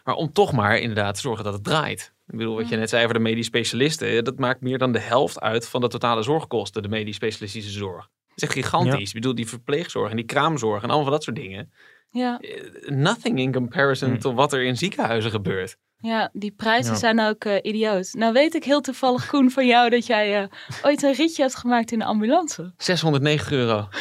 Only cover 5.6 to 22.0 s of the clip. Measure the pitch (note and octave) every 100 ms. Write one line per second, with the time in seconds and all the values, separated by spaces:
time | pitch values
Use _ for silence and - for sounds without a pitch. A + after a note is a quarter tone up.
5.6 | A2+ C3 B2 A#2+ A#2+ A2+ A2 D#3+ - A#2
6.6 | G2+ A2+ G2+ A2 G#2+ G2+ A#2 G#2+ G#2 A2
7.6 | G2+ G2+ G2 F2 - _ _ - D3 C3+
8.6 | B2+ E3 F3+ C3+ G2 A2+ B2+ A#2 A2+ A#2+
9.6 | - D3 F3 - G#2 A2 A2+ C3 D3+ D3+
10.6 | A2+ - A#2+ C#3+ C3+ D3+ D#3 A#2+ F#2+ G2
11.6 | - _ - _ _ A#3+ B3 A#3+ - -
12.6 | - - - C3+ D3+ - - C3 C3 C3
13.6 | A#2+ C#3 C#3 C3 C3 A2+ C#3 A#2+ C#3+ C3+
14.6 | B2+ B2 F#3 - G#3+ A#2 A2+ G#2+ F#2+ F#2+
15.6 | F#2 - _ _ A3+ A3+ G3+ G3 G#3 -
16.6 | A3 A3+ A#3 A3 A#3 A3+ G#3+ A3 G#3+ G3
17.6 | G#3+ G#3+ G#3+ G3 F#3+ - A3+ A#3 D#4 E4
18.6 | C4 C#4+ C#4+ B3 C4 B3 - C#4+ B3+ B3+
19.6 | B3+ A#3+ A#3+ A#3+ A3+ G#3+ G#3 G3+ G3 -
20.6 | - - - C#4+ C#4 C4 E4 D#4+ C4 -
21.6 | A#3+ A#3+ A3+ A#3